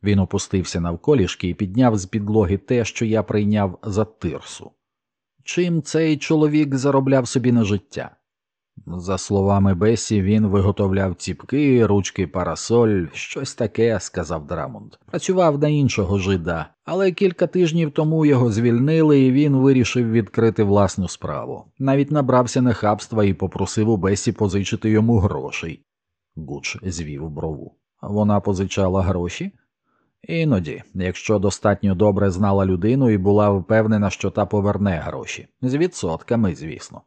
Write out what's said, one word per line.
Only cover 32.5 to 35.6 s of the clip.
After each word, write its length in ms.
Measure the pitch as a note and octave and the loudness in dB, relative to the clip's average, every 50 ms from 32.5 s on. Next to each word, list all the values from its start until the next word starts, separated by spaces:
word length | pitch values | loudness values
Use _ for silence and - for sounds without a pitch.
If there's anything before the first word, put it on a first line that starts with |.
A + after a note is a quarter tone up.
| G2 G2 G2 | 2 2 2
людину 440 | F#2+ F#2 F2 F2+ G#2+ B2 C#3 C3+ A#2+ | 0 0 0 0 0 2 2 2 2
і 80 | A2 G2+ | 2 2
була 320 | F#2 G2+ G2+ G#2 G#2 G#2 | 2 2 4 4 4 4
впевнена, 600 | G2+ G2 E2+ - A2 A2 A2 A2 A2 G#2+ G#2 F#2+ | 2 0 0 2 2 2 2 2 2 2 0 -2
що 200 | - - - G2 | -2 -2 -6 -4
та 160 | - - G2+ | -2 -2 -2
поверне 560 | F#2+ - G#2 G2 G2+ G2+ F#2+ G2+ G2+ F2+ D#2+ A#2 | 0 0 0 0 0 0 0 0 0 0 -2 -4
гроші. 440 | - - - - - - - - _ _ _ | -8 -10 -10 -12 -12 -14 -14 -16 _ _ _